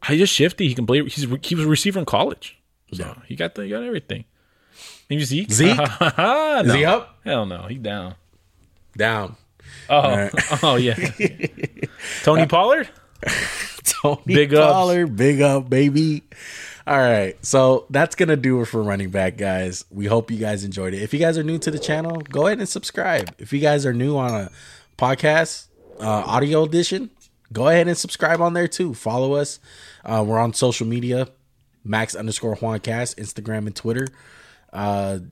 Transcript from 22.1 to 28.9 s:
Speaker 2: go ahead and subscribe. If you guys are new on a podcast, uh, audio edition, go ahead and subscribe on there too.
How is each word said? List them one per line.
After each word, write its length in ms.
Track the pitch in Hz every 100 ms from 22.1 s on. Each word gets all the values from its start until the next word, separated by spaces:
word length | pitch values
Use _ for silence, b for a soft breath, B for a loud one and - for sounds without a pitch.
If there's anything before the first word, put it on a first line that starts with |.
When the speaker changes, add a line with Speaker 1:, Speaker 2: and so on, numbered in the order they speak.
| 165 147
Speaker 2:
go 160 | 139 165
ahead 120 | 214
and 100 | 196
subscribe. 680 | - - - 196 160 92 -
If 140 | 107
you 80 | 143
guys 240 | 147 147 139
are 60 |
new 240 | 120 131 147
on 160 | 127
a 160 | 113 95 B B B B -
podcast, 680 | 127 135 151 156 160 - - _ - -
uh, 40 |
audio 580 | 110 107 85 113 143 156
edition, 460 | 160 165 170 190 226 _ _ _ _
go 160 | 107 131
ahead 200 | 170 170
and 80 | 170
subscribe 440 | - - 156 165
on 140 | 170
there 140 | 170 170
too. 260 | - 180